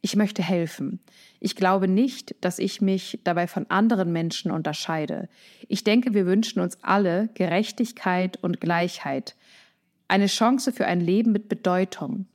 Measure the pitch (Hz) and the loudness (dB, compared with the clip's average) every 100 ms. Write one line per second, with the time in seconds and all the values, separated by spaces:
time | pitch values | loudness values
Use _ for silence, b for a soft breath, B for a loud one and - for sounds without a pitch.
0 | - 208 208 - 175 180 165 - 135 185 | 0 0 0 0 0 0 -2 -4 -8 -8
1 | _ b b b 196 - 185 190 185 185 | _ b b b -6 0 2 4 4 2
2 | 262 - - - 185 - 190 - 190 190 | 2 -2 -14 -6 -6 -2 -4 0 0 0
3 | - - - 175 175 - - 185 226 220 | -4 -6 -2 0 -2 -4 0 2 4 2
4 | 175 165 165 - 170 151 160 151 - 160 | 0 0 -2 -4 -4 -4 -4 -6 -4 -4
5 | 151 - 185 B B B B 208 - 226 | -4 -6 -8 B B B B -2 4 4
6 | 247 208 180 190 226 - 180 - - 196 | 4 2 4 2 2 -2 -2 -4 0 2
7 | 190 175 220 - 185 175 214 - 233 - | 2 2 -2 -2 0 0 -2 -2 -4 -2
8 | - 180 185 - 175 165 165 170 180 - | -2 0 -2 -4 -4 -2 0 0 0 -4
9 | 143 135 - - b b b b b _ | -6 -6 -8 -18 b b b b b _
10 | _ 190 202 - 233 262 269 240 - 175 | _ 2 2 4 4 4 0 -2 0 0
11 | 170 196 226 208 - - 185 180 190 - | 2 4 4 2 -2 -2 0 2 0 -4
12 | 151 208 190 | -6 -6 -8